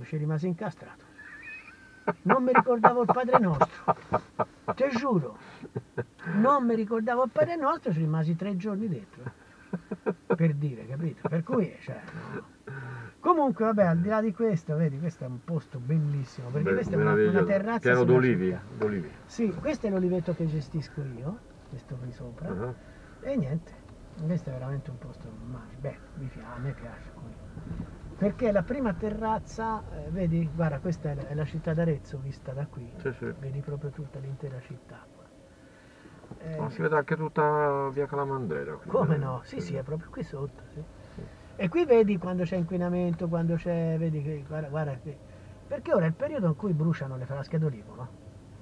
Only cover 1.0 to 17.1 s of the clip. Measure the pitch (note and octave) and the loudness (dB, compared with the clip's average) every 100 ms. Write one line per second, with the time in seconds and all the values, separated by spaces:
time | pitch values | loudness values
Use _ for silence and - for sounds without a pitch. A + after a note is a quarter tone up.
1 | - - - - - - - - - - | -20 -20 -18 -16 -14 -16 -16 -20 -20 -6
2 | - - F3+ B3+ B3+ A#3 C4 A#3+ A3 A#3+ | -4 0 4 4 6 6 6 6 6 6
3 | A3+ A#3+ B3 B3+ G3 C#3+ D3+ - - - | 4 2 4 6 6 4 2 2 -2 -2
4 | - - - - - - - D#3 C#4 A#3 | 0 -2 0 -4 -4 -4 -6 0 0 2
5 | C4+ F#3+ B2 G#2+ - - - - - - | 2 2 2 -6 -16 -16 -10 -10 -8 -8
6 | A#2+ - E3 G3 A#3+ C#4+ A#3+ A3+ G#3 A3+ | -10 -10 -2 4 6 6 4 2 2 0
7 | A3 A#3+ B3+ - D4+ E4+ C#4 D#4+ B3 D#3+ | 2 2 2 4 2 2 2 0 0 0
8 | D#3+ D#3+ D#3+ E3+ G3 F#3 G#3 G3 A3 C3 | 2 2 0 0 -2 -2 -2 -2 -2 -4
9 | F#3+ - - - - - - F#3 - F#3+ | -8 -14 -14 -14 -20 -20 -10 -10 -8 -6
10 | - F3+ - E3+ E3 C#3+ D3 A#2 A2 C3+ | -4 -4 0 4 4 4 -2 -4 -8 -4
11 | E3 - - D#3+ E3 B3 F#3 - - B2 | -4 -4 -2 -2 0 2 0 -2 -10 -10
12 | - - A#2+ C3+ - - - C3+ B2+ B2 | -12 -12 -10 -10 -12 -16 -14 -12 -10 -12
13 | A2+ - D#4+ F4 C#4 F#3+ A3 G#3 F3+ E3 | -14 0 4 6 4 4 2 6 6 4
14 | F#3+ A3 A3 - A3+ E3+ - D3+ D#3+ C3+ | 4 2 2 2 2 2 0 0 0 0
15 | E3 - B2+ B2 - E3 - C3 B2 D#3+ | -4 -6 -8 -8 -4 -4 -4 -6 0 2
16 | D3 C#3+ C3 - B2 C#3+ - - - F3 | 2 0 -4 -8 -4 0 2 2 2 4
17 | - | 6